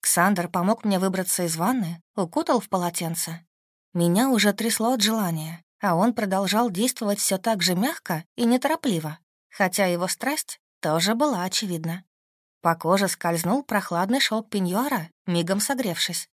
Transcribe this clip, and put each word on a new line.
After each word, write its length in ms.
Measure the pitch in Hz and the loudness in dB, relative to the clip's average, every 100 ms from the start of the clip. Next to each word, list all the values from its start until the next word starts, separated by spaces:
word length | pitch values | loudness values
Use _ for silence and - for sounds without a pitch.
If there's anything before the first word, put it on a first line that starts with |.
Ксандр 460 | - - 180 196 170 | 0 2 4 2 0
помог 380 | 180 180 226 220 | 0 0 0 0
мне 140 | 190 | 0
выбраться 440 | 190 185 180 - | 0 -2 -2 -2
из 140 | 175 160 | -2 0
ванны, 440 | 180 262 175 170 _ - | 0 0 -2 -6 _ -6
укутал 460 | 165 294 330 254 | -2 -2 0 0
в 80 | - | 0
полотенце. 760 | 190 175 170 165 165 - 165 _ _ _ _ _ | -2 -2 -4 -6 -4 -6 -8 _ _ _ _ _
Меня 360 | 175 170 180 262 | 0 4 4 4
уже 240 | 240 208 | 4 2
трясло 400 | 202 226 214 226 | 2 -2 0 0
от 80 | 254 | 2
желания, 600 | 202 226 190 160 156 165 _ _ | 0 0 0 -2 -6 -12 _ _
а 140 | 202 170 | 0 2
он 180 | 220 | 2
продолжал 580 | 226 208 190 190 202 240 | 2 0 0 0 2 0
действовать 480 | 180 214 - 214 202 | 0 -2 -2 -2 -2
все 180 | - 190 | -2 -2
так 240 | 226 220 | 0 0
же 140 | 170 180 | 2 2
мягко 480 | 240 330 - 160 - - | 0 -2 -6 -6 -6 -2
и 80 | 240 | 2
неторопливо, 720 | 247 285 320 285 175 156 156 _ _ _ | 2 2 -2 0 -2 -2 -10 _ _ _
хотя 360 | - 190 185 190 | -2 0 2 0
его 220 | 175 180 | 0 -2
страсть 540 | - 247 311 - - _ _ | -2 -4 -4 -6 -12 _ _
тоже 340 | 160 160 180 | 0 2 2
была 300 | 226 294 208 | 2 0 0
очевидна. 640 | 180 - 214 170 160 175 - _ _ _ _ _ | -2 -4 -4 -4 -4 -8 -10 _ _ _ _ _
По 140 | 170 165 | 0 0
коже 340 | 160 196 196 | 2 2 2
скользнул 540 | - 175 170 170 254 | 0 -2 0 0 0
прохладный 580 | 269 208 180 170 190 262 | 0 -2 0 -2 2 2
шелк 280 | - 220 220 | 2 -2 -2
пеньюара, 600 | 202 185 185 277 262 160 _ - | -2 0 0 0 -2 -6 _ -2
мигом 340 | 170 170 190 | 0 2 0
согревшись. 720 | - 262 233 165 - 170 - | 0 0 -2 -2 -2 -4 -10